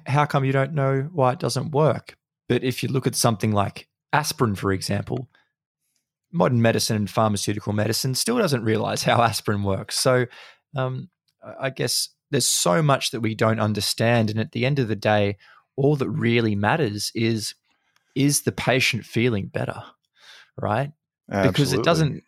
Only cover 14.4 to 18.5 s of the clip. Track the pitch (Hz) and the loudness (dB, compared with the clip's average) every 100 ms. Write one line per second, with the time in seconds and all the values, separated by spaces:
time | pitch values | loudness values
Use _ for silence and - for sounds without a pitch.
14.4 | 110 117 127 139 110 101 107 104 101 101 | -4 -2 0 0 0 0 2 4 2 -2
15.4 | - - _ - 143 147 98 156 117 120 | -12 -20 _ 0 2 2 0 0 2 2
16.4 | 113 101 104 160 117 104 - - 113 110 | 2 0 0 0 0 -2 -6 -2 0 0
17.4 | - - _ _ _ _ _ - 143 139 | -6 -12 _ _ _ _ _ 0 0 0
18.4 | - | -2